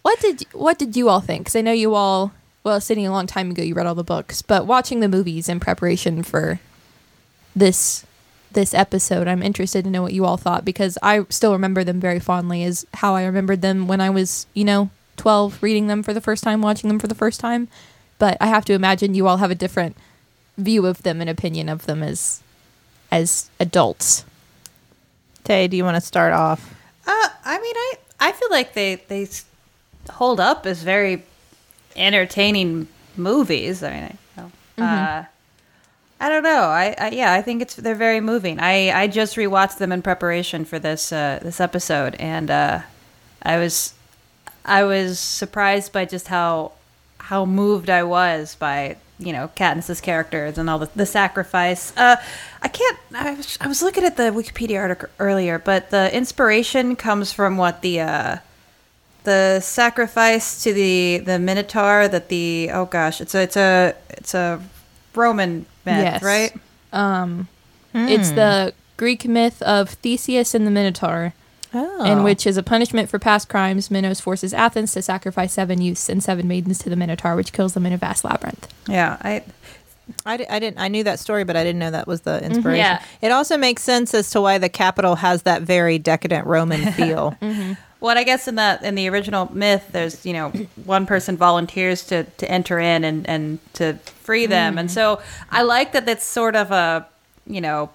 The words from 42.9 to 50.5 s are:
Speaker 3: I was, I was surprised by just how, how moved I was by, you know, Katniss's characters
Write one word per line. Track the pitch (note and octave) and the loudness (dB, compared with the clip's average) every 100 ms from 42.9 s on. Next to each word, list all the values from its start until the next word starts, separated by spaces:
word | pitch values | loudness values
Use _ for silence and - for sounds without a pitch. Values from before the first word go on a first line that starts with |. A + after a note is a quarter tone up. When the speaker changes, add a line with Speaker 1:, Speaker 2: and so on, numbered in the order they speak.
| - _ _ _ _ | -20 _ _ _ _
Speaker 3:
I | - E3 | -2 0
was, | E3+ - - _ _ _ _ _ - _ - | 0 -2 -6 _ _ _ _ _ -20 _ 2
I | G3 | 4
was | G3+ G3 F#3 F3+ | 4 2 0 -4
surprised | - - G3 G#3+ G3+ G3+ G3 | -6 -6 -6 0 2 2 -2
by | G3 F#3 | -4 -4
just | F3+ - | -8 -4
how, | F3+ E3+ E3 D#3 - _ _ _ _ | -2 0 -2 -6 -14 _ _ _ _
how | - G3 F#3 | -4 -2 0
moved | F#3+ G3+ G3+ E3+ | 2 2 2 2
I | F3+ | 2
was | F3 F3 F3+ D#3+ D3+ - | 4 2 2 0 -6 -6
by, | D3+ C#3+ C#3 - _ - | -4 -4 -6 -10 _ -12
you | F3 | -8
know, | C#3+ D#3 - | -8 -8 -2
Katniss's | F3+ D#3 E3+ F3 | -2 -2 -6 -8
characters | - E3 D#3+ D#3+ D3 | -4 -4 -4 -6 -6